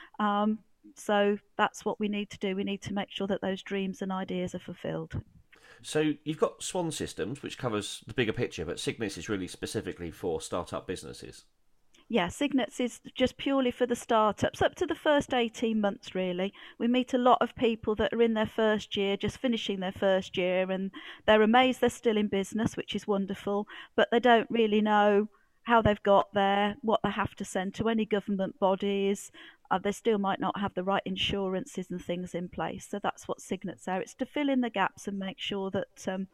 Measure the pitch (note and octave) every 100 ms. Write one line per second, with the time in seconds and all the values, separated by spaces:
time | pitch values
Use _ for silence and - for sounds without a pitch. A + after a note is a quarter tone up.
0 | - - G#3 G#3 G#3+ A3 _ _ D#4 -
1 | - G3+ G3+ G#3 _ - G#3+ - G#3+ E3
2 | G#3 G#3 G3+ - G3+ F#3+ G3+ G3 - G3
3 | F#3+ - G3 F#3+ F#3+ F#3+ - G3 F#3+ F#3
4 | F#3+ F#3+ F#3+ F3+ F3+ F3+ - F3+ D#3+ D#3+
5 | D#3+ - - - _ - - - - D#3
6 | D#3 D3 D3+ D#3 G#3 - - F#3 E3 -
7 | - - A2+ C3+ - - B2 G#2 G2+ -
8 | - B2+ A2 A#2+ - - D#2+ - C#3 -
9 | G2+ F2 E2 G2 F2+ - - A2 F2+ E2
10 | E2+ - F2+ D#2 - F#2 E2 F#2 - F2+
11 | C2 - - - - _ _ _ _ _
12 | - A3+ F3 - C#4+ C4+ A3 - A#3+ -
13 | - - B3+ - C#4 C#4 B3 - B3 A#3+
14 | - A3+ G#3+ - - - E4 - F4 D#4+
15 | D#4 C#4+ - B3+ A#3 - A3+ A3 G3+ F#3+
16 | - F#3 F#3 F3+ G3 - - - A#3 B3+
17 | B3 B3+ B3 - A#3+ - A#3 A3+ A3 G#3+
18 | G#3+ A3+ A#3 A3 G#3+ - A3 G#3+ - G#3
19 | G3 G3 G#3 - A3 A3+ - G3 F#3 -
20 | G3 F#3+ - F#3+ F3+ F#3 F#3 F#3+ F#3+ -
21 | - - - G#3+ A3 B3+ B3+ A#3+ A#3+ -
22 | A#3+ G#3+ G#3 G3 F#3+ G#3+ A#3 - - G3+
23 | - G3 G3 F#3+ G3+ G3+ - - - -
24 | - A#3 B3 A3+ - A#3 G#3+ G#3+ G#3+ G#3
25 | G#3 G3+ G#3 _ _ _ - A#3 G#3+ G#3
26 | G3+ G3 - G3+ G3 G3+ G#3 - A3 G3+
27 | G3+ G3+ G#3 - G3 F#3+ F#3+ - A3 A3+
28 | G#3+ G3+ G3+ G3 F#3+ - F#3+ F#3+ G3+ G3
29 | G3 G3+ - - - - - F#3+ G3+ -
30 | A#3 G#3 G3 - F#3+ G3 G3 F#3 F#3 G3
31 | - F#3 - G3+ F#3+ F#3 - F#3+ F3+ F3+
32 | - F3 F3 E3+ F3+ - E3 F#3+ - G3+
33 | - - - - - F#3 F#3+ - - F#3
34 | - - B3+ D4 C#4 C4+ A#3 G3 F3+ -
35 | G#3 G3 F#3+ - - G3+ F#3+ F#3+ - -
36 | F#3+ F#3+ F#3